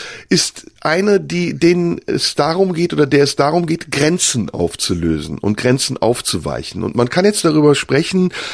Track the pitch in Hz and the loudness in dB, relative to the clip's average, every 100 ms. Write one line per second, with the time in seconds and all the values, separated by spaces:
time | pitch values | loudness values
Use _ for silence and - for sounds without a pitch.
0 | - - - 92 - - - - 151 170 | -14 -16 -2 0 0 -8 -20 -6 -2 0
1 | 208 196 147 175 170 143 170 175 170 - | 2 2 0 -4 -4 2 4 4 0 -2
2 | - - - - 147 175 190 165 175 147 | -4 -2 -2 0 0 2 0 0 0 0
3 | 139 139 143 - 143 175 165 165 - 131 | 2 4 2 2 0 0 0 -4 -4 0
4 | 151 175 - 123 90 - 87 - - 87 | 2 2 0 -2 -4 -2 -4 -2 -4 0
5 | 82 78 78 76 101 107 127 135 - 127 | 0 0 -4 -4 -2 0 2 0 -2 0
6 | 110 120 - 90 71 64 - 90 92 117 | 0 0 -2 -4 -4 -6 -8 -6 -4 0
7 | 123 180 202 208 165 156 147 139 - 135 | 0 2 2 2 2 4 4 4 2 0
8 | 165 185 180 - - | 0 0 0 -2 -10